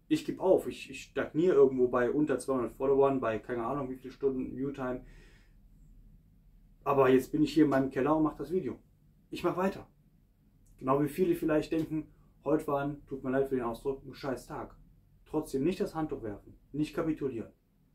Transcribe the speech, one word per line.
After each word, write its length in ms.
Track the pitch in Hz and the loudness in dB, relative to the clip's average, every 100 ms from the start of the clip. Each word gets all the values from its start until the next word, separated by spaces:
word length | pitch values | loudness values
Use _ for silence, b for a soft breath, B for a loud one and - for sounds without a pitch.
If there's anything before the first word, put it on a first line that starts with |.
| - | -4
Ich 160 | 151 | -4
gebe 180 | - 139 | -2 -2
auf, 240 | 185 175 127 | 2 2 2
ich, 240 | - - | -10 -12
ich 140 | 135 | -14
stagniere 520 | - 135 120 151 180 143 | -10 -8 -4 0 4 6
irgendwo 340 | 131 131 123 | 6 6 2
bei 200 | 123 120 | 2 0
unter 300 | 147 151 127 | 0 0 0
zweihundert 380 | - 131 113 - | 0 -2 -2 -2
Followern, 420 | 135 139 139 135 | 2 4 4 2
bei 180 | 113 110 | 0 -4
keine 280 | - 120 123 | -4 -4 -4
Ahnung 240 | 143 131 | -4 -6
wie 80 | 131 | -10
viel 140 | 127 | -14
Stunden 440 | - 139 127 127 127 | -4 -2 -2 -6 -6
Viewtime. 480 | 139 139 127 123 b b b b b b - - - - - - _ _ _ _ _ _ - | -6 -6 -6 -8 b b b b b b -20 -20 -20 -20 -20 -20 _ _ _ _ _ _ 0
Aber 240 | 135 131 | 4 6
jetzt 240 | 131 - | 6 4
bin 100 | 151 | 2
ich 100 | 151 | 2
hier 120 | - 143 | 4 4
in 40 | |
meinem 220 | 135 135 | 4 2
Keller 240 | 135 135 156 | 0 2 2
und 80 | |
mach 140 | 156 - | 0 -2
das 140 | 139 | -4
Video. 280 | 185 131 - _ _ _ _ _ | -4 -4 -8 _ _ _ _ _
Ich 140 | 147 | -4
mach 140 | 170 170 | -2 0
weiter. 300 | 190 - - _ _ _ _ _ _ _ _ - | -2 -2 -12 _ _ _ _ _ _ _ _ -8
Genau 240 | 131 143 | 0 2
wie 60 | 147 | 0
viele 280 | - 180 165 | 2 2 2
vielleicht 360 | 156 151 - | 2 0 2
denken, 360 | 160 139 156 - b b b | -2 -2 -4 -6 b b b
heute 240 | 139 151 - | -2 0 0
war 140 | 143 | -2
ein, 240 | 143 143 - | -2 -6 -10
tut 160 | 135 | -8
mir 80 | 135 | -2
leid 160 | 131 135 | 0 0
für 80 | 131 | 0
den 80 | |
Ausdruck, 400 | 117 117 139 135 135 | -2 -4 -6 -6 -10
ein 80 | |
scheiß 340 | 135 143 123 - | -10 -8 -8 -8
Tag. 280 | 147 107 - - _ _ _ _ | -12 -12 -16 -20 _ _ _ _
Trotzdem 380 | 156 151 135 | -6 -4 -2
nicht 160 | 151 190 | -2 -2
das 160 | 190 160 | -4 -4
Handtuch 260 | 156 139 | -6 -6
werfen, 360 | 110 101 - - _ | -8 -12 -16 -20 _
nicht 200 | 143 151 | -6 -4
kapitulieren, 580 | - 160 151 139 117 101 _ _ _ _ | -2 -4 -4 -4 -6 -10 _ _ _ _